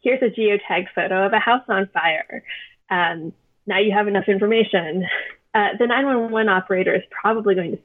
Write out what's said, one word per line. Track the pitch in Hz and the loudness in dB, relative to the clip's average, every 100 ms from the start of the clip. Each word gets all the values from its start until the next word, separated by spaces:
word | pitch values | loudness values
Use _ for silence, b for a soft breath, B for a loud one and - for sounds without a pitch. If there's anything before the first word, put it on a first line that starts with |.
"Here's | 254 254 | 0 0
a | 247 | 0
geotagged | 190 214 202 - 180 185 | 2 0 0 -2 -4 -4
photo | - 190 190 196 | -6 -2 0 2
of | |
a | 214 | 2
house | 226 247 - | 2 0 0
on | 190 196 | -2 -2
fire, | 175 165 156 - - B B B B _ | -2 -2 -2 -6 -12 B B B B _
um, | 185 170 170 160 - _ _ - | 0 0 -2 -10 -14 _ _ -4
now | 190 | 0
you | 214 | 2
have | 202 208 | 2 2
enough | 202 - | 0 0
information," | 196 208 226 220 190 165 175 180 B B B _ | 0 2 2 2 0 -2 -4 -4 B B B _
uh, | 220 208 208 | 0 0 0
the | 240 | 0
nine | 247 277 | 2 2
one | 254 226 | 0 0
one | 220 220 | 0 2
operator | 185 185 185 185 | 2 0 0 2
is | 190 - | 0 -4
probably | - 202 226 208 | -4 -2 0 2
going | 185 165 | 0 -2
to | 202 | -8